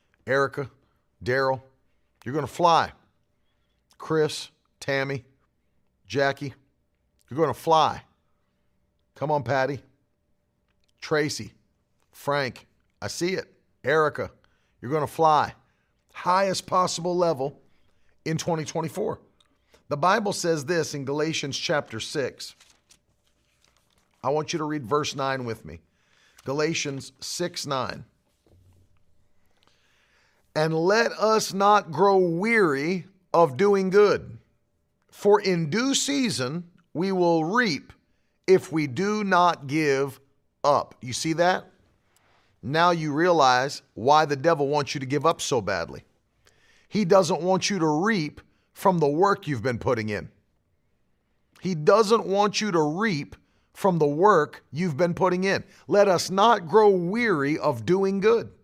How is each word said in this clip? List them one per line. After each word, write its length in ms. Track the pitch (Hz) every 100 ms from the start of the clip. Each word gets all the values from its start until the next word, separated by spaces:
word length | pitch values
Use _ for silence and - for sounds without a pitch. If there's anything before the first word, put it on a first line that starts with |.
| _ _ -
Erica, 440 | 135 135 - 127 _ _ _ _ _
Daryl. 380 | 92 131 135 131 - _ _ _ _ _ -
You're 100 | 147
gonna 120 | 208
fly. 440 | - 170 160 95 - _ _ _ _ _ _ _ _ _ _
Chris, 520 | - 160 151 - - _ _ _
Tammy, 460 | - 139 139 139 - _ _ _ _ _ _ _ -
Jackie. 460 | 135 139 135 143 - _ _ _ _ _ _ -
You're 100 | 127
gonna 140 | 156
fly. 480 | 117 - 160 139 - - _ _ _ _ _ _ _ _ _ _ -
Come 160 | 135
on, 120 | 147
Patty. 380 | 120 139 131 139 - _ _ _ _ _ _ _ _ _ _ _
Tracy, 520 | - 151 151 - 107 _ _ _ _ _ _
Frank. 560 | - - 143 131 - - _ _ _
I 60 | 104
see 260 | - 175 180
it. 180 | - _ _ _
Erica, 480 | 123 156 151 - 98 - _ _ _ _
you're 100 | 113
gonna 160 | 156 131
fly. 460 | - 160 151 117 - _ _ _ _ _
Highest 520 | - 180 185 196 175 -
possible 500 | 190 175 - 175 180
level 460 | 175 135 139 - _ _ _ _ _ _ 156
in 120 | 160
twenty 280 | - 160 151
twenty-four. 540 | 165 160 - - - _ _ _ _ _ _ -
The 100 | 147
Bible 360 | 175 214 208
says 320 | - 175 160 131
this 280 | 175 143
in 120 | 147 135
Galatians 520 | 147 156 151 143 123
chapter 420 | - 151 139 110
six. 560 | - 156 123 - - - _ _ _ _ _ _ _ _ _ _ _ _ _ _ _ _
I 80 | 127
want 220 | 151 143
you 80 | 170
to 60 | 151
read 200 | 151 110
verse 300 | 147 143 143
nine 300 | 135 135 120
with 180 | 110
me. 160 | 76 82 _ _ _ _ _ _
Galatians 720 | - 143 156 160 147 139 - -
six 440 | - - 175 175 156
nine. 380 | 135 110 - - _ _ _ _ _ _ _ _ _ _ _ _ _ _ _ _ _ _ _ _ _ _ _ _
"And 220 | 156 160 160
let 380 | 170 220 233
us 400 | - 208 220 -
not 380 | 196 202 208 190
grow 260 | 147 202 196
weary 880 | 180 165 214 226 175 135 151 190 - _ _
of 220 | 170 165 123
doing 340 | 202 196 190
good, 480 | 190 202 156 - 113 _ _ _ _ _ _ _
for 300 | - 202 202
in 300 | 190 180 156
due 240 | 202 269
season 760 | 262 - 285 240 131 127 165 170 _ _
we 200 | - 196
will 320 | 185 175 165 160
reap 480 | 233 233 139 - - _ _ _ _ -
if 280 | 185 -
we 140 | 156 143
do 360 | 123 202 214
not 440 | 202 180 175 160 135
give 520 | 151 151 135 139 127 _ _ _ _ 139
up." 300 | 131 - -
You 140 | 127
see 180 | 117 160
that? 380 | 156 175 185 - _ _ _ _ _ _ _ _ _
Now 300 | 113 156 175
you 220 | 175 156
realize 680 | 143 180 165 131 123 139 - -
why 320 | - 117 151 156
the 100 | 143
devil 320 | 151 160 139
wants 260 | 147 139
you 60 | 139
to 60 | 131
give 200 | 147 151
up 140 | 170
so 220 | - 131
badly. 420 | 98 92 82 - - _ _ _ _ _ _ _ _
He 160 | 202 190
doesn't 360 | 196 165 175
want 280 | 180 190 -
you 100 | 196
to 80 | 156
reap 540 | 151 202 214 151 - - _ _
from 260 | - 202 175
the 80 | 147
work 400 | 147 196 - -
you've 160 | 131
been 160 | 117 117
putting 300 | - 117 107
in. 200 | 101 - _ _ _ _ _ _ _ _ _ _ _ _ _
He 120 | 180
doesn't 520 | 165 151 202 208 226 180
want 340 | 196 208 -
you 120 | 214
to 100 | 170
reap 560 | 151 165 220 151 143 - _ _ _
from 240 | - 196 170
the 100 | 147
work 580 | 147 202 185 147 - _
you've 260 | 139 180 135
been 160 | 175
putting 320 | 170 185 180 190
in. 180 | 156 - _ -
"Let 220 | 196 -
us 200 | 170 -
not 380 | 190 226 214 165
grow 220 | 202 214
weary 680 | 190 170 220 240 160 139 156
of 280 | 147 120 110
doing 340 | 185 196 196
good." 320 | 208 233 107 -